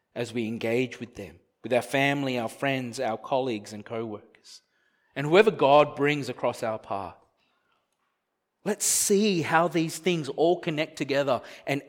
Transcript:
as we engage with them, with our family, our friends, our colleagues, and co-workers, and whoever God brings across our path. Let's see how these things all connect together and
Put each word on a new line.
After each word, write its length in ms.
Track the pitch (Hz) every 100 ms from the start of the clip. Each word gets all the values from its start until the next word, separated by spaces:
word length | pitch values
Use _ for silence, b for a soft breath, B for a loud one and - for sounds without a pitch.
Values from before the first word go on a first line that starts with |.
| b
as 200 | 113 117
we 140 | 120 110
engage 520 | 113 113 117 127 -
with 160 | 117 -
them, 240 | 92 85 _ _
with 100 | 117
our 80 | 123
family, 560 | - 139 139 143 135 123
our 100 | 113
friends, 520 | - 139 135 123 120
our 180 | 123 113
colleagues, 560 | - 135 131 107 101
and 100 | 104
co-workers, 800 | - 117 113 101 - _ - - _ _ _ _ _ 135
and 100 | 147
whoever 240 | 180 220
God 460 | 151 139 147 143 -
brings 340 | 143 147 123
across 320 | - 123 117
our 160 | 117 110
path. 380 | - 98 90 - _ _ _ _ _ _ _ _ _ _ _ _ _ _
Let's 220 | 185 208 -
see 560 | - - 202 214 175
how 260 | 127 160 170
these 300 | 170 160 -
things 320 | 185 170 135
all 300 | - 165 175
connect 360 | 175 151 160 -
together 460 | 135 135 139 113 B B -
and 160 | 143